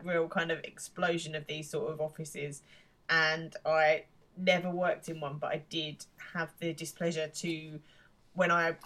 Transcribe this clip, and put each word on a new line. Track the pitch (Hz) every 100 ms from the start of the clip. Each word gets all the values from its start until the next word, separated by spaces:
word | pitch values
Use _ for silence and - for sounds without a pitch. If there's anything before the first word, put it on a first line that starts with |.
real | 175 170 165
kind | 190 165
of | 156
explosion | - - - - 175 170 156
of | 156 147
these | 156 151
sort | 151 151
of | 156
offices, | 156 160 156 143 143 143 _ - - _ -
and | 165 156 160 160 - 156
I | 156 156 160 - - _ -
never | 185 180 180
worked | 175 180 - -
in | 160
one, | 139 147
but | 139
I | - -
did | 165 151 147 - - -
have | 175 160 -
the | 170
displeasure | 156 160 - 170 156 151
to, | - 170 160 156 151 - - - _ _
when | 180 175
I | 170 165 165